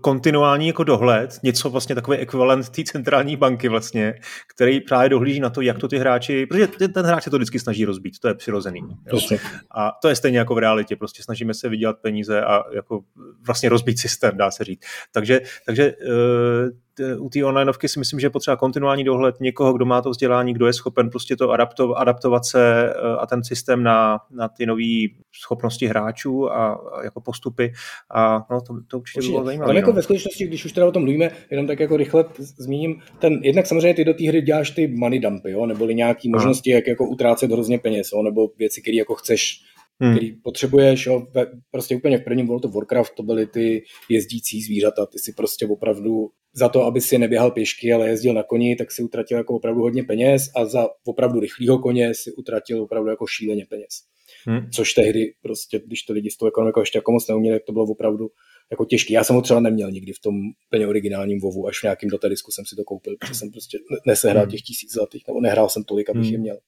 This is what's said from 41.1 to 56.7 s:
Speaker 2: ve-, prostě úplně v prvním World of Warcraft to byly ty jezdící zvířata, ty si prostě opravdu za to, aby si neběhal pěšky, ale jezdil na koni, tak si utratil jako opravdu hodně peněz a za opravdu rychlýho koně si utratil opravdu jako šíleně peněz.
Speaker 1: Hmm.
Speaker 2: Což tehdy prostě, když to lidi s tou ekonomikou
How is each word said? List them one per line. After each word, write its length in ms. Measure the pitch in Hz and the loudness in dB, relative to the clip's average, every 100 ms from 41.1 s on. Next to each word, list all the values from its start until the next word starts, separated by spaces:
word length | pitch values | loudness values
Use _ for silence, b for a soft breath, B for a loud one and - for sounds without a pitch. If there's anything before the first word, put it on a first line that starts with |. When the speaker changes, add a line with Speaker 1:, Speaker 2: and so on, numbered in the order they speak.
| 127 120 | -2 0
Speaker 2:
ve-, 120 | 127 120 123 _ | -2 -2 -6 _
prostě 260 | 131 - 123 | -10 -4 0
úplně 220 | 147 127 | 2 2
v 60 | |
prvním 220 | 135 131 120 | 0 -2 0
World 180 | 120 | -2
of 100 | 123 | -4
Warcraft 400 | 101 107 123 113 | -4 -2 0 0
to 80 | - | -4
byly 240 | 107 110 107 | -4 -2 -2
ty 360 | 117 113 113 110 B - | 0 0 -2 -6 B -2
jezdící 540 | 113 104 117 - 107 | 0 0 -8 -8 -8
zvířata, 440 | 107 104 104 - 101 | -4 0 0 0 -6
ty 120 | - | -6
si 140 | - | -12
prostě 340 | - 107 - 110 | -6 -6 -4 -4
opravdu 640 | 104 113 104 104 113 107 _ _ | -2 -2 -2 -2 -2 -4 _ _
za 140 | - 123 | 0 2
to, 160 | 127 | 2
aby 160 | 120 120 | 2 0
si 180 | - 131 | 0 2
neběhal 320 | 117 113 123 | 2 2 2
pěšky, 420 | 117 107 - 117 | 0 -4 -4 0
ale 160 | 117 110 | 2 2
jezdil 260 | 113 123 | 2 2
na 80 | 113 | 0
koni, 340 | 104 117 120 120 | 0 0 0 0
tak 160 | 117 | -4
si 100 | - | -8
utratil 360 | 117 117 110 120 | -8 -6 -4 -4
jako 160 | 113 | -2
opravdu 260 | 117 113 117 | -4 -2 0
hodně 220 | 117 123 | 0 -2
peněz 400 | 127 107 127 139 139 127 | -2 2 4 4 2 -4
a 80 | |
za 240 | 110 123 113 - - | -2 0 -2 -4 -10
opravdu 340 | 110 123 120 | -2 0 0
rychlýho 380 | 104 - 123 131 | -4 -2 2 2
koně 360 | 127 123 120 | 2 0 0
si 180 | 110 - | -2 -8
utratil 500 | - 117 113 - 113 | -14 -6 -6 -4 -6
opravdu 280 | 104 113 110 | -4 -4 -2
jako 160 | 110 113 | -4 -6
šíleně 400 | - 110 104 101 | -6 -4 -6 -6
peněz. 200 | 107 104 - _ b b b - | -14 -14 -18 _ b b b -4
Speaker 1:
Hmm. 240 | 117 123 | -4 -4
Speaker 2:
Což 220 | - 110 | -4 0
tehdy 420 | - 107 101 110 - | 4 4 2 -2 -6
prostě, 380 | - 110 - 107 110 | -10 -10 -6 -8 -8
když 160 | 117 | -12
to 100 | - | -6
lidi 180 | 107 104 | -6 -6
s 60 | - | -2
tou 100 | 110 | -2
ekonomikou 340 | 110 113 | 2 2